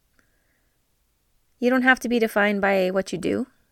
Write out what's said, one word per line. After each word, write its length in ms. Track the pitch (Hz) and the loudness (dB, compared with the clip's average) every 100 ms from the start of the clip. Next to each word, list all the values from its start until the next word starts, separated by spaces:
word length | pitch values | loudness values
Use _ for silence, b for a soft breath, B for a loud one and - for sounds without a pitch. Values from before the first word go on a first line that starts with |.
| _ _ _ _ _ _ _ _ _ _ _ _ _ _ _ _ | _ _ _ _ _ _ _ _ _ _ _ _ _ _ _ _
You 120 | 240 | 0
don't 120 | 262 | 2
have 180 | 254 254 | 2 0
to 100 | 240 | 0
be 80 | 240 | 0
defined 420 | 220 208 208 202 | 0 2 0 0
by 300 | 196 196 185 | 0 2 0
what 200 | 190 190 | -2 -4
you 60 | 175 | -6
do, 300 | - 202 254 _ _ | -4 -4 -4 _ _